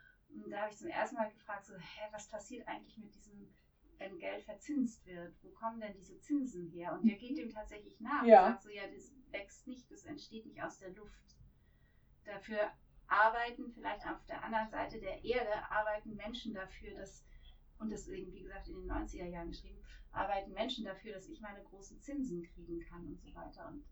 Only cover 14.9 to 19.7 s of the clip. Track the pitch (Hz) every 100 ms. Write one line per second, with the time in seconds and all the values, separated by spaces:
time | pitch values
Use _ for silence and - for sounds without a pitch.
14.9 | 226 196 185 214 247 214 214 - 208 214
15.9 | 214 220 208 214 233 220 190 190 - -
16.9 | 165 - - - - - - - - 226
17.9 | - - 370 - - - - - 370 359
18.9 | 320 320 294 262 175 339 - -